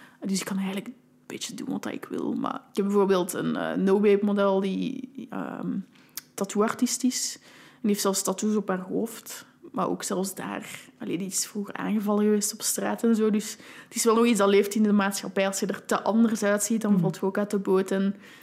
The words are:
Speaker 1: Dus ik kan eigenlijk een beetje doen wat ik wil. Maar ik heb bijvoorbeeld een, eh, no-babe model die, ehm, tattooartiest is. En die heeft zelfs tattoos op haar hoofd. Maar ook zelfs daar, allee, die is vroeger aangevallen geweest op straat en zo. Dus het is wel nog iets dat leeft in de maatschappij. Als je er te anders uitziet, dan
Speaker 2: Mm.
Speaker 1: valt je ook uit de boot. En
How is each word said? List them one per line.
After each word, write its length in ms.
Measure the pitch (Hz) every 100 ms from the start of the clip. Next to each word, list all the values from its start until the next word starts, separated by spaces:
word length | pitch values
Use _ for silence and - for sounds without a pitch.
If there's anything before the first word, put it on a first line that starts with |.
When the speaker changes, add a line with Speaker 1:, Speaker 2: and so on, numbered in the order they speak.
| - - -
Speaker 1:
Dus 140 | 190
ik 60 | -
kan 120 | 196
eigenlijk 300 | 190 196 214
een 60 | - _ _ -
beetje 280 | - -
doen 160 | - -
wat 160 | - -
ik 200 | - -
wil. 240 | 87 -
Maar 200 | - - -
ik 200 | - -
heb 100 | 196
bijvoorbeeld 480 | 202 196 185 175
een, 220 | - 160 -
eh, 180 | 80 -
no-babe 420 | 190 202 202 202 208
model 340 | 202 202 190
die, 680 | 196 190 - - - - -
ehm, 400 | 98 76 - - - - - _ - _
tattooartiest 680 | - 196 202 220 - 247 -
is. 340 | 254 - - -
En 380 | - - - -
die 80 | 208
heeft 120 | 208
zelfs 200 | 202 190
tattoos 320 | 202 190 214 214
op 120 | 202
haar 120 | 185
hoofd. 680 | 185 190 226 - - - - _ -
Maar 180 | - 180
ook 140 | 185
zelfs 320 | - 185 190 -
daar, 440 | 202 - 214 - - -
allee, 180 | - 160
die 100 | 190
is 180 | - -
vroeger 260 | 208 202 -
aangevallen 480 | 185 214 202 208
geweest 300 | 208 208 208
op 80 | 220
straat 420 | - - 196 208
en 120 | 233 214
zo. 140 | 220
Dus 220 | 208 208 - - - -
het 100 | -
is 80 |
wel 120 | 226 220
nog 100 | 240
iets 120 | 208
dat 120 | 202
leeft 260 | 202 202 220
in 80 |
de 80 | 214
maatschappij. 560 | 202 196 202 196 196 196
Als 120 | 196
je 60 | 190
er 200 | 208 -
te 160 | 208
anders 420 | - 220 233 220
uitziet, 380 | 202 202 - 226
dan 120 | 208
Speaker 2:
Mm. 60 | 190
Speaker 1:
valt 160 | 185 -
je 100 | 190
ook 120 | 208
uit 140 | 208
de 80 | 208
boot. 320 | 196 190 190
En 240 | 190 196 - - -